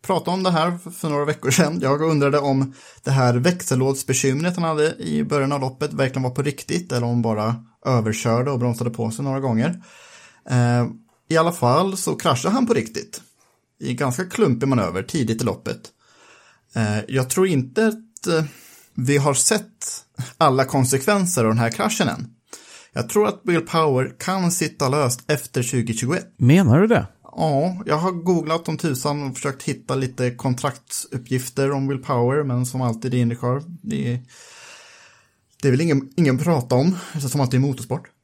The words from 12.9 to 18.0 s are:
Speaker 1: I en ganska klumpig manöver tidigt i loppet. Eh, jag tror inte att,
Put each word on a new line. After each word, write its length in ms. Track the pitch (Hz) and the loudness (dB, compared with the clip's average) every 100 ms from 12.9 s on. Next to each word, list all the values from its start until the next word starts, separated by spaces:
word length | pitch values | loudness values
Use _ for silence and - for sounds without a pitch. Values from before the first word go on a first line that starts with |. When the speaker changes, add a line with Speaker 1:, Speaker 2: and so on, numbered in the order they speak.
| - - - - _ _ _ _ _ | -8 -10 -16 -20 _ _ _ _ _
Speaker 1:
I 100 | 135 | -8
en 60 | 123 | -2
ganska 280 | 143 123 | -2 -2
klumpig 420 | 180 - 196 117 135 | -6 0 2 2 2
manöver 340 | 127 92 87 | 2 2 -2
tidigt 400 | - 165 113 113 | -4 -2 -2 0
i 20 | |
loppet. 360 | 117 90 - - - _ _ _ - - _ _ _ | -2 -4 -6 -10 -12 _ _ _ -20 -20 _ _ _
Eh, 240 | - 110 104 104 | -2 0 -2 -2
jag 220 | 131 123 | -2 -2
tror 160 | - 190 | 0 2
inte 400 | 143 131 - 220 | 2 0 0 0
att, 400 | 220 | 0